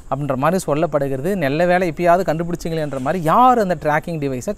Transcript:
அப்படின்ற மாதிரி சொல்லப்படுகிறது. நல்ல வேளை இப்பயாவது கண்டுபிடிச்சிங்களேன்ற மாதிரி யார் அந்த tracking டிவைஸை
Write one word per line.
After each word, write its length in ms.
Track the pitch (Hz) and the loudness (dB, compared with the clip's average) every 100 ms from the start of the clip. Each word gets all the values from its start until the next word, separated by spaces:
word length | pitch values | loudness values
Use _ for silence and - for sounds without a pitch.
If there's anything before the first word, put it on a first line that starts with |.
| - | -6
அப்படின்ற 240 | 135 143 | -4 -2
மாதிரி 300 | 131 147 185 - | 0 0 0 0
சொல்லப்படுகிறது. 680 | 147 165 147 139 131 156 | 0 0 0 -2 -2 -2
நல்ல 320 | 202 139 151 175 | -2 0 2 2
வேளை 260 | 180 185 - | 2 0 0
இப்பயாவது 440 | 175 170 185 156 | 2 4 2 -2
கண்டுபிடிச்சிங்களேன்ற 580 | 170 175 175 160 151 135 | -4 -6 -4 -4 -4 -4
மாதிரி 260 | 131 180 | -2 -2
யார் 340 | 156 196 254 247 | 2 4 4 4
அந்த 180 | 190 160 | 2 -2
tracking 360 | 156 151 175 160 | 0 -2 -2 -4
டிவைஸை 360 | 139 127 156 | -4 -4 -4